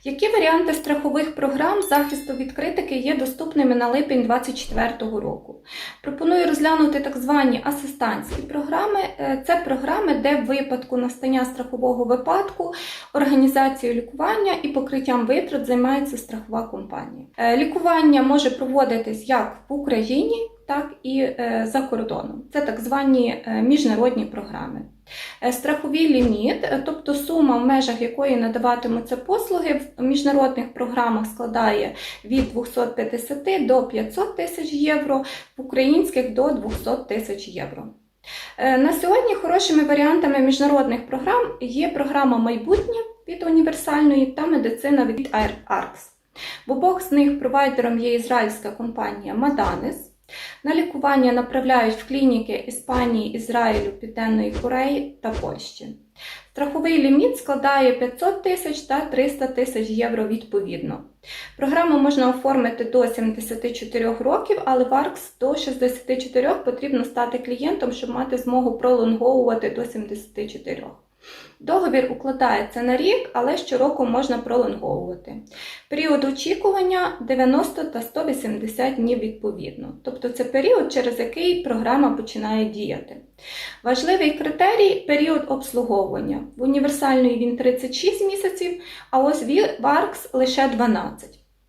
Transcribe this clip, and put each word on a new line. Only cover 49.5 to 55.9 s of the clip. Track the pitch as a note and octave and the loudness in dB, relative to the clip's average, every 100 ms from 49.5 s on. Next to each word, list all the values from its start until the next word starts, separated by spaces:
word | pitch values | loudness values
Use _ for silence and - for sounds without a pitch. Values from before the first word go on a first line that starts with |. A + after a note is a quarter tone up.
| C#4+ G3+ F3+ A3 - - _ _ - - - | 2 0 -2 -6 -8 -14 _ _ -18 -18 -10
На | C#4+ E4 | -2 0
лікування | E4+ C#4+ C#4+ C#4 B3 | 0 0 2 4 4
направляють | B3 A#3+ C4 B3+ B3+ A3+ A3 | 2 0 -2 2 4 2 -2
в | - | -4
клініки | C4+ C4+ A#3 A3 G#3 - | 2 4 2 -2 -8 -8
Іспанії, | - - B3 B3 A3+ G#3 | -14 -4 0 2 0 -2
Ізраїлю, | A3+ - A#3+ A3+ G#3 G3+ - | -6 -4 0 2 0 -2 -8
Південної | A3 A3+ A3+ G#3+ G#3 G#3+ | -12 -6 0 0 0 -2
Кореї | B3 B3+ C4+ C#4+ C#4+ - | -2 0 0 0 -4 -8
та | A3+ | -6
Польщі. | - - - - - - | -6 -6 -10 -14 -16 -18